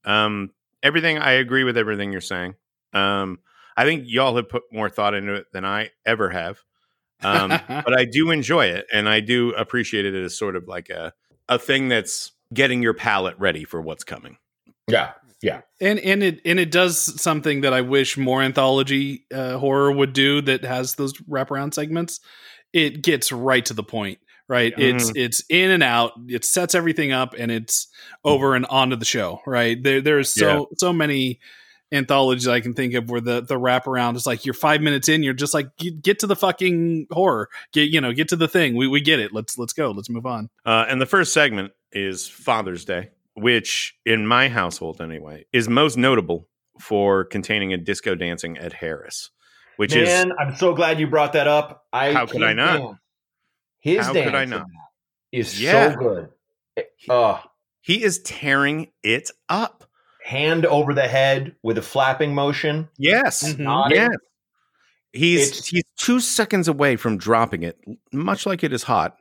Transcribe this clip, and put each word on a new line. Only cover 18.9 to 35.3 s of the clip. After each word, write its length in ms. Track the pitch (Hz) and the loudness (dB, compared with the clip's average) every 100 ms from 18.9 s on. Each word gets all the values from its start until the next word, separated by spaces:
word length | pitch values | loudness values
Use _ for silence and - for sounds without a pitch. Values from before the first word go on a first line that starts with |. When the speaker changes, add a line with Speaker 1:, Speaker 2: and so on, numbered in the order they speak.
| 139 139 135 _ | -2 -2 -8 _
Speaker 2:
uh, 240 | 131 127 127 | -8 -6 -2
horror 340 | 135 139 143 | 0 4 4
would 220 | 139 135 | 4 2
do 280 | 131 135 143 | 4 2 2
that 220 | 139 131 | 0 -2
has 320 | 127 127 131 - | -2 -4 -4 -4
those 180 | 135 135 | -6 -8
wraparound 520 | - 139 135 139 143 | -8 -6 -4 -6 -6
segments. 460 | 151 151 165 170 - - - - - _ | -6 -4 -4 -4 -10 -16 -20 -20 -20 _
It 280 | 170 147 123 | 0 0 0
gets 300 | 135 139 - | 0 0 -2
right 340 | 127 131 127 120 | -2 2 2 0
to 80 | |
the 100 | 107 | -6
point, 360 | 104 113 101 - _ _ - | -6 -6 -6 -10 _ _ -2
right? 260 | 123 117 117 | 0 2 2
Speaker 1:
Yeah. 100 | 131 | 2
Speaker 2:
It's, 180 | 123 113 | 2 0
Speaker 1:
Mm-hmm. 80 | 113 | -2
Speaker 2:
it's 260 | 120 - - | -2 -2 0
in 220 | 165 185 | 2 4
and 120 | 180 | 4
out. 300 | 135 120 117 117 123 | 4 4 0 -4 -10
It 160 | 120 - | -6 -2
sets 300 | 185 175 180 | -2 2 0
everything 360 | 170 160 147 | 0 0 0
up, 220 | 131 131 - | 0 -2 -4
and 140 | 117 | -4
it's 360 | 113 113 - - - - - 147 | -4 -4 -6 -6 -18 -20 -4 2
over 300 | 143 139 127 | 4 4 2
and 100 | 127 | 2
onto 300 | 135 131 123 | 2 2 0
the 100 | 113 | -2
show, 340 | 127 92 - - | -2 -4 -6 -4
right? 340 | 123 117 117 | 0 0 0
There, 200 | 135 135 | 2 2
there 180 | 143 147 | 2 2
are 40 | |
so, 220 | 135 110 101 98 143 | 2 2 2 2 -2
Speaker 1:
Yeah. 40 | - | -2
Speaker 2:
so 140 | 180 | 0
many 460 | 170 151 139 131 123 - - - _ _ | 2 0 0 -2 -4 -14 -20 -20 _ _
anthologies 560 | 143 127 139 131 127 123 | -4 2 4 4 2 2
I 120 | 123 | 0
can 160 | 117 120 | 0 -4
think 180 | 127 | -2
of 160 | 120 117 | -2 -2
where 120 | 120 | -4
the, 200 | 120 120 | -2 -4
the 140 | 123 131 | -2 -2
wraparound 600 | 127 123 135 127 120 120 | 2 0 0 0 0 -2
is 120 | 131 | -4
like, 180 | 117 135 | -4 -4
you're 80 | |
five 280 | 120 151 151 | 0 2 2
minutes 280 | 151 139 135 | 2 2 2
in, 140 | 156 | 2
you're 100 | 139 | 0